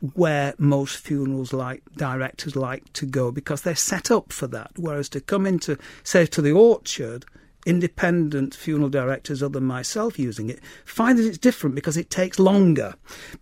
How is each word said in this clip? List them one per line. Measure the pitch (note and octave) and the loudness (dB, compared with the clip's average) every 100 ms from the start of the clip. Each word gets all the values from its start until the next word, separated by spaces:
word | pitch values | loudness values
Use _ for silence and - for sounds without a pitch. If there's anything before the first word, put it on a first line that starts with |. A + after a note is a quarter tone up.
| C#3 | -8
where | F3+ E3+ D3 C#3+ - | 0 2 2 -2 2
most | C#3+ C#3 C#3 - | 2 2 0 -8
funerals | - C#3+ C3+ C3+ B2+ | -6 -4 -2 -4 -6
like, | C3 B2+ C3 - C#3+ | -6 -6 -10 -16 -8
directors | C#3+ C3 C3 - D#3 | -6 -4 -6 -8 -8
like | C#3 B2+ C3+ - | -4 -4 -6 -12
to | - | -10
go, | C#3 C3+ B2 | -4 -2 -2
because | C#3 - C#3+ | -4 -6 -4
they're | F3+ | -4
set | D#3 - F#3 - | -2 -2 -2 0
up | A3+ - | 0 0
for | - C3 | -8 -8
that. | A#2+ A2 - | -8 -12 -8
Whereas | E3+ D3 C#3 | -6 -4 -6
to | C#3 | -8
come | - G3 | -4 0
into, | F#3+ E3+ - C#3+ - - | 2 0 0 -6 -8 -16
say, | - F#3+ D#3+ | 0 2 4
to | - | 2
the | D3 | 2
orchard, | E3 A#3 G#3+ - - A#2 B2 - - _ _ | 6 6 6 -2 -8 -8 -10 -16 -20 _ _
independent | - F3 E3+ - F3 F3 D3+ C#3+ C3+ - | 0 0 0 0 0 2 0 0 -4 -6
funeral | - D3+ C#3+ | -4 0 0
directors | C#3 B2+ C3+ - C#3 | 0 -2 -4 -6 -6
other | C#3+ C#3 | -4 -2
than | |
myself | C3 B2+ B2+ A3 A3+ - | -2 -4 -6 -4 -4 -2
using | B2+ G#2+ A2 | -6 -4 -8
it, | - - - | -8 -16 -20
find | - - A#3 A#3+ | -10 -2 4 4
that | |
it's | A3+ D#3+ | 4 4
different | B3 - D3 C3+ | 2 2 -2 -2
because | E3 D#3 | -4 -4
it | E3 | -4
takes | - F#3 - | -2 -2 4
longer. | F#3+ G3+ F#3 C#3 G#2 - - - - - | 6 8 6 4 0 -10 -20 -20 -18 -14